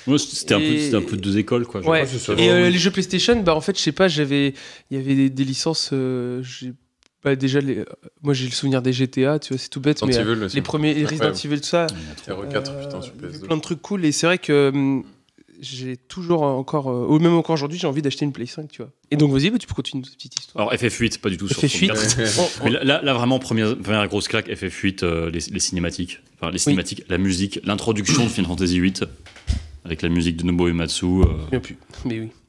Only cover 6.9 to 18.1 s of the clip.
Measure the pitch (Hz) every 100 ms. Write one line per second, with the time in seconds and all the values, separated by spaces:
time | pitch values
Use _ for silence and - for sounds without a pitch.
6.9 | _ _ _ 143 135 135 143 139 104 -
7.9 | - - _ 147 131 127 - 139 131 127
8.9 | 123 131 135 135 151 - 131 - 139 139
9.9 | 151 135 120 107 113 98 135 - 151 156
10.9 | 147 147 156 151 190 147 147 - 170 165
11.9 | 87 78 76 - 95 120 110 - 139 143
12.9 | 92 - 143 - 151 95 156 - 160 -
13.9 | 202 156 143 165 180 - 143 139 139 135
14.9 | 131 - _ _ _ _ - 131 127 127
15.9 | 123 - 185 170 170 143 131 135 151 135
16.9 | 123 123 156 170 170 160 160 143 175 175
17.9 | 139 143